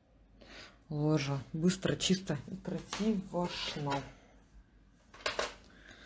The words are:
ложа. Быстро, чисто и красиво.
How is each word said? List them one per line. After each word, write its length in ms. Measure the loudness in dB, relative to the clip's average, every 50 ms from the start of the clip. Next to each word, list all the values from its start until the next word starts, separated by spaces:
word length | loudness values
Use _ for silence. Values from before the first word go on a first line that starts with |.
| _ _ -20 -20 -20 -20 -20 -20 -20 -18 -16 -16 -16 -18 -20 -18 -10 -6
ложа. 540 | -2 2 4 4 4 4 4 2 -2 -2 -2 -4 -2
Быстро, 420 | 2 4 4 4 4 2 0 0
чисто 420 | 2 4 4 4 4 2 0 -2 -4 -4 -6
и 80 | -10
красиво. 920 | -8 -6 -6 -6 -6 -6 -6 -4 0 2 2 2 2 0 -2 0 0 0 0 -2 -4 -4 -4 -4 -2 0 0 0 0 -2 -6 -12 -18 -20 -20 -20 -20 -20 -20 -20 -20 -20 _ -20 -20 -20 -20 -20 -20 _ -20 -14 -8 -6 -4 -2 -2 -2 -2 -4 -10 -18 -20 -20 -20 -20 -20 -20 -20 -20